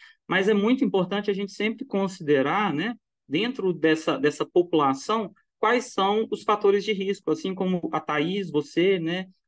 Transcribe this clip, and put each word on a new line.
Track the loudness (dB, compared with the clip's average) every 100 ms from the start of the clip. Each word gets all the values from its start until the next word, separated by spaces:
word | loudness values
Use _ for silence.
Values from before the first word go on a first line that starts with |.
| -20 _ -4
mas | 0 2
é |
muito | 2 2 2 2
importante | 0 0 -2 -2
a |
gente | -4 -4
sempre | -4 -4 -4 -4
considerar, | -2 -2 -2 2 2 2 0 0
né, | -2 -4 -6 _ _ -6
dentro | -2 -2 -2 -2
dessa, | 2 2 2 0 0
dessa | 0 0 0
população, | 2 2 2 2 0 -2 -2 -4 -10 _ _
quais | 0 0 0
são | 0 2 2 -2
os | -2
fatores | 0 2 4 4
de | 2
risco, | -2 -2 -4 -4
assim | -4 -4 -4
como | -2 -2 -2
a | -4
Thaís, | -2 -2 -2 -2 -2
você, | -4 -2 0 2 2
né, | -2 -6 -8 _